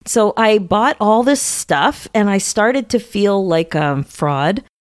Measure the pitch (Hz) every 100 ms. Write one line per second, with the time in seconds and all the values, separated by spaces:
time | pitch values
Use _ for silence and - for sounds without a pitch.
0 | - 233 208 - 220 214 175 208 254 -
1 | 214 220 247 277 - - - 147 233 -
2 | - 214 202 196 - 220 220 269 220 233
3 | - 202 202 196 190 165 165 156 147 139
4 | - - 147 139 147 202 - _